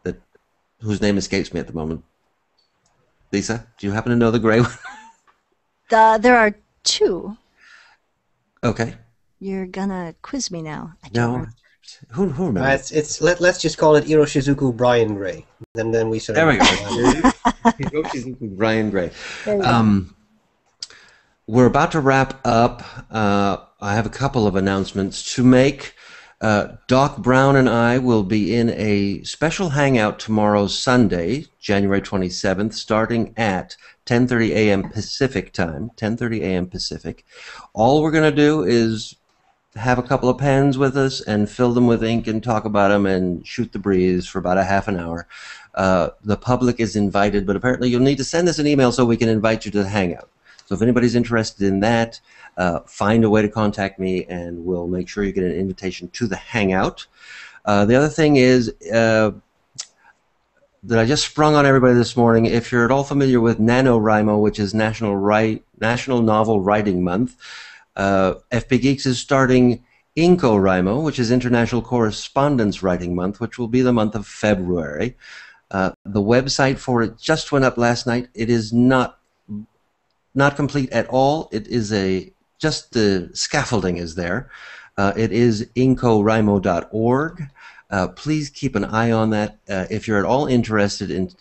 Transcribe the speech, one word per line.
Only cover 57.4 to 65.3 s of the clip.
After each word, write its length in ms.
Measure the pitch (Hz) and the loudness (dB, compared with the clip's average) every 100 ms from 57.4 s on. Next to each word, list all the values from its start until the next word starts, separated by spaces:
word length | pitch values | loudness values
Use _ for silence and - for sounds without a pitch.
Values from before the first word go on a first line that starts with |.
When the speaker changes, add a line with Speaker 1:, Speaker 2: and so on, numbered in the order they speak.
| - - | -20 -8
Speaker 1:
Uh, 200 | - 101 | 0 2
the 100 | 104 | 4
other 140 | 127 151 | 4 2
thing 280 | 151 151 143 | 2 4 6
is, 360 | 127 127 113 - - | 6 4 2 -8 -2
uh, 380 | 117 113 110 107 101 _ _ _ - - _ _ _ _ _ _ _ _ _ | 2 4 4 2 -2 _ _ _ -18 -18 _ _ _ _ _ _ _ _ _
that 160 | 95 113 | -2 0
I 60 | 113 | 2
just 180 | 147 | 0
sprung 300 | - - 151 | -2 2 4
on 100 | 151 139 | 4 4
everybody 280 | 135 123 | 6 6
this 220 | 120 113 123 | 4 2 2
morning, 300 | 117 113 113 | 4 4 4
if 240 | 117 110 | 0 0
you're 120 | 123 | 0
at 60 | 117 | 2
all 140 | 135 | 2
familiar 360 | 139 143 135 123 | 0 0 2 4
with 180 | 117 110 | 2 2
nano 380 | 110 123 131 117 | 2 4 4 4
wrimo, 420 | 107 107 107 107 | 4 2 2 2
which 180 | 107 - | 0 0
is 160 | 98 | -4
National 420 | 107 110 110 110 98 | 0 -2 -2 -4 -2
Write-, 480 | 101 | 2